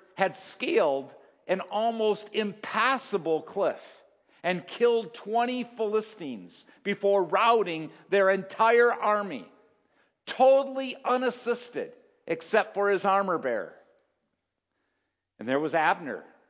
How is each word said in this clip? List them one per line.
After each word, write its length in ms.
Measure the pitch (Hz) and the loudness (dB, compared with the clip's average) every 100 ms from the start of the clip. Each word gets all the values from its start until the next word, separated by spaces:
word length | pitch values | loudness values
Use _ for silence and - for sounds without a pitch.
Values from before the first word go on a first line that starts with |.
| _ - | _ -2
had 200 | 190 - | -2 -2
scaled 800 | - - - 220 160 139 135 - - _ - | -12 -8 -2 2 2 0 -6 -18 -20 _ -4
an 140 | 190 | -4
almost 680 | - 208 233 226 214 202 - | -2 -2 -2 0 0 0 -4
impassable 1080 | 220 208 - - 214 240 269 - 196 160 156 | -4 -4 -6 -6 0 2 0 -2 -4 0 -2
cliff, 560 | - 196 165 - - - _ _ _ _ | -2 -2 -2 -2 -12 -20 _ _ _ _
and 220 | 170 180 - | -4 -4 -6
killed 480 | - 240 233 208 | 0 2 2 -2
twenty 500 | - 196 226 240 254 | -12 -4 -2 0 -2
Philistines 1000 | 240 - 214 214 214 - 151 113 87 - - _ | -6 -4 -2 -2 -4 -12 -12 -12 -14 -20 -20 _
before 400 | 202 202 202 202 | -6 -2 2 2
routing 640 | 170 190 226 233 180 160 151 - - | 2 2 4 4 2 -4 -8 -14 0
their 200 | 202 190 | 4 4
entire 640 | 190 - - 226 240 240 | 2 -2 0 4 6 4
army, 520 | - 208 208 202 127 - _ _ _ _ _ _ _ - | 2 0 0 -2 -10 -14 _ _ _ _ _ _ _ -10
totally 720 | - 262 269 269 269 262 - | 4 6 6 2 -6 -8 -6
unassisted 880 | - 254 254 240 233 240 - 139 - - _ _ - | -2 0 0 -4 -4 -4 -6 -8 -8 -12 _ _ -8
except 460 | 165 - 220 190 | -6 0 0 0
for 160 | 196 202 | -2 0
his 160 | 190 196 | 2 2
armor 320 | 196 196 160 | 0 0 -2
bearer. 360 | 131 113 80 - _ _ _ _ _ _ _ _ _ _ _ _ _ _ _ _ | -2 -4 -6 -14 _ _ _ _ _ _ _ _ _ _ _ _ _ _ _ _
And 80 | 113 | -4
there 120 | 139 | -2
was 140 | 156 | 0
Abner, 500 | 160 160 185 147 92 - _ | 0 0 0 -4 -10 -12 _